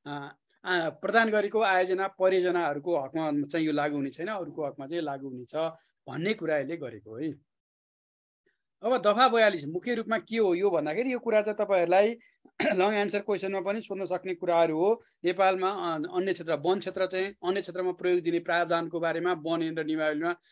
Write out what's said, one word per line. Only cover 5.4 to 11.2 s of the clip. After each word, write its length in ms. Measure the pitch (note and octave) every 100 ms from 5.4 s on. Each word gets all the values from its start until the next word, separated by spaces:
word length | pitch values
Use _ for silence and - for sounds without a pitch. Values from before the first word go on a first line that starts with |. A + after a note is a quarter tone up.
| A#2+ D3+ D#3+ D#3+ _ _ -
भन्ने 260 | C3+ F#3+
कुरा 240 | G#3+ D#3+ D3+
यसले 180 | C3+ E3
गरेको 400 | C3 A2 G#2+ A2
है। 180 | D#3 C3 _ _ _ _ _ _ _ _ _ _ _ _ _ _
अब 120 | A3+ B3+
दफा 300 | G3+ G3+ B3+
बयालिस 360 | A3+ G#3+ E3+
मुख्य 300 | C#3+ F3 A#3+
रूपमा 240 | A#3 A3 A3
के 180 | E3+ A3+
हो 180 | G3+
यो 160 | F3 G3
भन्दाखेरि 420 | E3+ D3+ E3 B3+
यो 60 |
कुरा 240 | B3